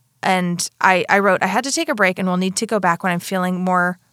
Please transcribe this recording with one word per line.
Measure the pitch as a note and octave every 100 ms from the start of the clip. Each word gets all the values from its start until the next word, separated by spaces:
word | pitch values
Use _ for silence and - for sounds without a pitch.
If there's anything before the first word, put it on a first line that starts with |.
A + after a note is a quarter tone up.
| _ - -
and | F#3 F3 F3 - -
I, | F#3+ F3+ -
I | G3+
wrote, | G3 F#3
"I | F#3+
had | G#3 C4+
to |
take | D#4+ D#4
a | A3
break | F#3 F#3
and | F#3
will | F3+
need | F#3 -
to | A3
go | G#3+
back | F3+ E3+
when | F#3
I'm | F3
feeling | - F#3+ F3+ F3+
more | F#3 F3+ F3+ F3+ _